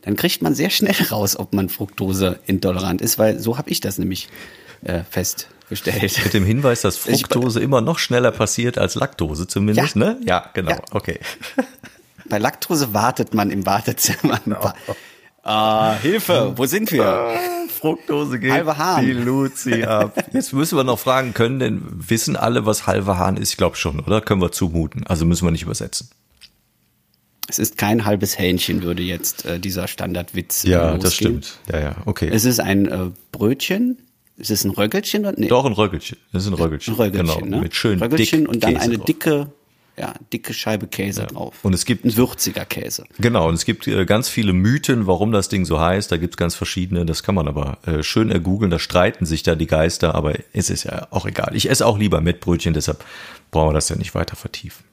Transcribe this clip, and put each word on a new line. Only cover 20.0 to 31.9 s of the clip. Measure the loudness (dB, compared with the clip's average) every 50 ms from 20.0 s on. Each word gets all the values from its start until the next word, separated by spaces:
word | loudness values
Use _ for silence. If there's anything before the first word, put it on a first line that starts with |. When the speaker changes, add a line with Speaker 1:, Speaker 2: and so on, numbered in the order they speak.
| 2 0 -2 -6 -6 -2
Speaker 2:
Jetzt | -2 -4 -4 -2 0
müssen | 0 0 2 2 2
wir | 2
noch | 2 2 0
fragen, | 2 0 2 2 0 -2 0
können | 0 2 2 2 0
denn, | 0 0 -2 -2 -6
wissen | -8 -12 -12 -2 0 0 0 0 -2 0 0
alle, | 2 2 2 2 2
was | 2 0 0 2 0
halber | 0 2 2 0 0 2
Hahn | 2 0 0
ist? | 0 -2 -4
Ich | 0 2
glaub | 0 0 0
schon, | 0 -4 -2 -2 -2
oder? | -2 0 0 0
Können | 2 2 2 2
wir | 2 0 0
zumuten. | 0 -2 0 0 0 0 0 -2 -8 -4
Also | -2 0 2 4
müssen | 2 2 4 2
wir | 0
nicht | 0 0 -2
übersetzen. | -6 -6 -6 -8 -6 -8 -10 -10 -10 _ _ _ _ _ _ -20 -20 _ _ _ _ _ _ _ _ _ _ _ _ _ _ _ _ _ _ -12 -8
Speaker 1:
Es | -2 -2
ist | -2 -2 0 0
kein | 0 2 2 2 2
halbes | 2 2 2 0 -2 -2 0
Hähnchen, | 2 2 2 2 0 0 -2 -2 0
würde | -2 -2 -2 -2
jetzt, | -4 -4 -4 -6 -6 -6 -6 -8
äh, | -6 -6 -6
dieser | -4 -4 -4 -4 -6 -6
Standardwitz, | -6 -6 -6 -4 -4 -4 -6 -6 -6 -8 -6 -4 -4 -2 2
äh, | 4
Speaker 2:
Ja, | 4 4 4 2
Speaker 1:
losgehen. | 2 2
Speaker 2:
das | 0 0 0
stimmt. | 2 2 2 0 0 -4 -10 -16 -16 -10 -6
Ja, | -4 -4
ja, | -2 -4